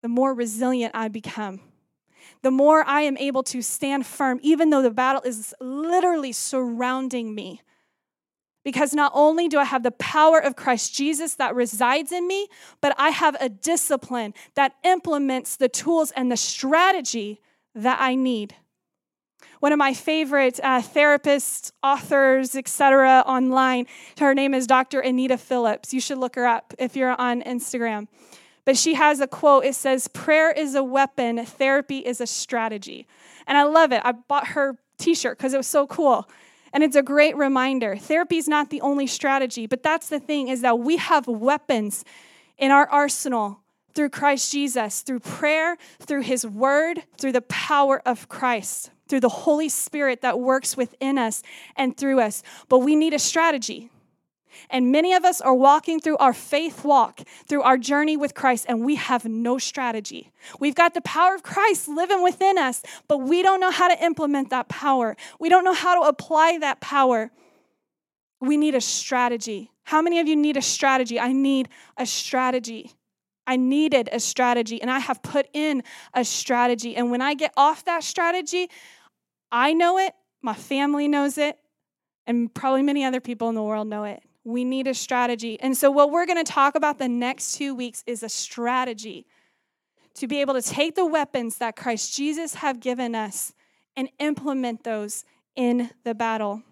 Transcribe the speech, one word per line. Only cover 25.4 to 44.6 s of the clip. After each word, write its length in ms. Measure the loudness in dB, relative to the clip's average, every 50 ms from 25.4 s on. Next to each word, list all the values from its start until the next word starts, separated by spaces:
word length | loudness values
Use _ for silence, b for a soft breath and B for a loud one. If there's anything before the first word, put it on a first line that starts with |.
| -2 -4 -2 0 0 0 0 -2 -6 -6
You 80 | -6 -6
should 200 | -4 -4 -4 -4
look 160 | -6 -6 -4
her 100 | 0 2
up 300 | 2 2 0 -2 _ -10
if 180 | -8 -8 -6 -2
you're 240 | -2 0 0 0 0
on 220 | -2 -2 -2 -2
Instagram. 680 | -4 -6 -8 -8 -8 -8 -6 -4 -4 -4 -4 -6 -10 -12 b b b b b b b b b b b
But 140 | 2 2
she 160 | 2 2 0 2
has 280 | 4 4 4 4 2
a 40 | -2
quote. 400 | -4 -4 2 4 6 6 6 4
It 80 | 2 -4
says, 340 | -2 -2 -2 -2 -2 -2
"Prayer 440 | -8 _ -8 0 2 4 4 4 2
is 240 | 2 0 -2 -2 -2
a 80 | -2 -2
weapon, 600 | 0 2 0 0 0 _ -4 -2 -2 -2 -4 -6
therapy 540 | -10 -4 -2 0 2 2 0 0 -4 -8 -8 -6
is 160 | -8 -6 -6
a 60 | -6
strategy." 800 | -8 -6 -8 -8 -6 -4 -4 -4 -4 -6 -10 -12 -14 -16 -18 -18 B B B B B B B B
And 100 | B 4
I 60 | 4 4
love 280 | 6 6 6 6 6
it. 120 | 4 2 0
I 60 | 0
bought 380 | -2 -2 -4 _ -2 -2 -2 -2
her 280 | -2 -2 -2 -2 -2 -8 _ _ _ _
t-shirt 400 | 0 0 0 0 0 -4 -6 _
'cause 160 | -4 -2 -2
it 20 |
was 80 | -2 -2
so 220 | 0 0 0 0
cool. 420 | 0 -2 0 4 4 4 2 0 b b b b b b b b b b
And 100 | 2 2
it's 120 | 4 4
a 60 | 2
great 340 | 2 4 4 4 4 4 4
reminder. 640 | 0 0 2 2 2 0 0 0 -2 -2 -4 -6
Therapy 400 | -6 -4 0 0 0 2 0 -2
is 100 | -2 0
not 220 | 0 0 0 0 -2
the 120 | -6 -4
only 260 | -2 -2 -2 0 -2
strategy, 580 | -4 -6 -4 0 0 0 0 0 -2 -6 -8 -6
but 160 | -6 -6 -2
that's 280 | 0 0 0 0 -2 -6
the 100 | -8 -8
thing, 280 | -6 -4 -4 -4 -2
is 140 | -4 -4 0
that 160 | 2 2 2
we 200 | 2 0 -2 -2
have 300 | -2 0 2 0 0 2
weapons 800 | 0 -6 -2 0 0 0 0 _ -2 -2 -2 -2 -4 -6 -10 -12 b b b b b b b b b b b
in 100 | 2 4
our 180 | 6 6 6
arsenal 760 | 6 4 2 2 2 -2 -6 -4 -4 -2 -2 -4 -4 -6 _ _ _ _ _ _ _ _
through 140 | -2 -2 -2
Christ 420 | -2 0 0 2 2 2 -2 -4
Jesus, 500 | -4 -4